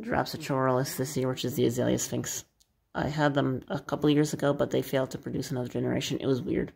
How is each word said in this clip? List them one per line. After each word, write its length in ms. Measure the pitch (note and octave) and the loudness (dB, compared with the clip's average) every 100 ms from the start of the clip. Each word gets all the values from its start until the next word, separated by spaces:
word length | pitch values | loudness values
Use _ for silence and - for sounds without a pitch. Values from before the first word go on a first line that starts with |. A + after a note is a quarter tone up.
Giraffes 320 | A3+ C#3+ B2+ | -2 0 0
achoralis 600 | - D#3 C3+ C3 B2+ C3 - | -4 -2 2 2 2 0 -2
this 220 | C3 - | -2 0
year, 100 | B2+ | -2
which 160 | C3 | -2
is 120 | B2+ A#2 | -2 2
the 100 | B2 | 2
Azalea 340 | B2 B2 A#2+ | 2 2 0
Sphinx. 460 | - B2 A#2+ - - _ _ _ _ - | -2 -4 -4 -8 -12 _ _ _ _ -4
I 140 | - | -2
had 240 | D3 D3 | 2 2
them 300 | C#3 C3+ B2+ - | 2 0 -2 -4
a 140 | C#3+ | -8
couple 280 | - C#3 D3+ | -4 2 4
of 60 | D3 | 4
years 160 | D3+ | 4
ago, 220 | - C#3+ | 2 2
but 180 | C#3+ B2+ | 2 2
they 100 | C3 | 0
failed 300 | B2+ C3+ C3 | 2 0 0
to 60 | - | -4
produce 340 | - A#2+ C3 | -6 -4 -4
another 160 | B2+ B2 | -4 -2
generation. 500 | A#2+ B2 B2+ - C#3 | -2 -2 -2 -2 -2
It 60 | C3 | 0
was 140 | C3 | 0
weird. 300 | F#3+ - - | 0 -2 -2